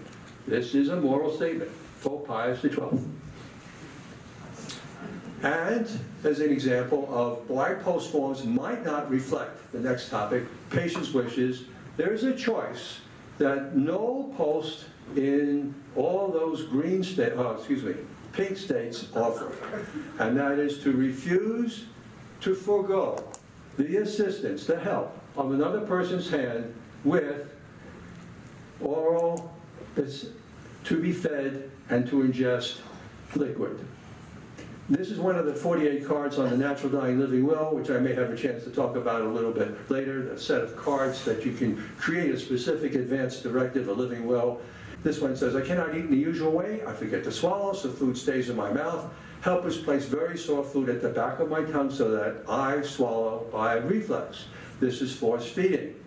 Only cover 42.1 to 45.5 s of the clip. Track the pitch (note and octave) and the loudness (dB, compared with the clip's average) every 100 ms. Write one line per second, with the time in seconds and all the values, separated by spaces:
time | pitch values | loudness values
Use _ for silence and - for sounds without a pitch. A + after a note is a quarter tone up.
42.1 | E3+ D3+ B2+ - B2 C#3+ D#3 C#3+ C3 B2 | 2 2 0 0 0 2 0 2 0 2
43.1 | C3+ B2 - A#2+ B2 B2+ C3+ G2 G#2 B2+ | 0 0 -2 -2 0 2 0 0 0 -2
44.1 | A#2 A#2 B2 A#2+ - - - - - D#3+ | -2 2 4 4 0 -8 -14 -14 -2 0
45.1 | C#3+ C#3 B2+ B2+ | 2 0 2 2